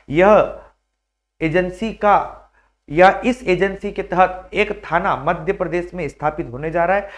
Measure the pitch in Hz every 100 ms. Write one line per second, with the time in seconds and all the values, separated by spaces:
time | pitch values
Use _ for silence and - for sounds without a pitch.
0 | - 147 190 208 - - - _ _ _
1 | _ _ _ _ 160 165 180 180 220 208
2 | 208 185 - - _ _ _ _ - 147
3 | 185 190 247 247 - 180 196 196 202 202
4 | 185 175 185 - - - 208 - - 165
5 | 190 131 143 175 160 190 175 175 175 180
6 | 147 - 147 151 143 123 156 170 170 196
7 | 196